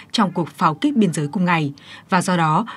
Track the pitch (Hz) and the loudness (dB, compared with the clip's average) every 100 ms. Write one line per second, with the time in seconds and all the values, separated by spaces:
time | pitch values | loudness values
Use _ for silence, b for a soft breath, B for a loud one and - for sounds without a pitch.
0 | B - 190 185 156 - 175 151 294 277 | B -2 -2 -2 -6 -2 -2 0 0 2
1 | 196 156 147 190 180 170 143 143 B B | 0 0 -4 -2 0 0 0 -6 B B
2 | - 180 185 175 156 160 226 | -2 0 2 0 2 0 -2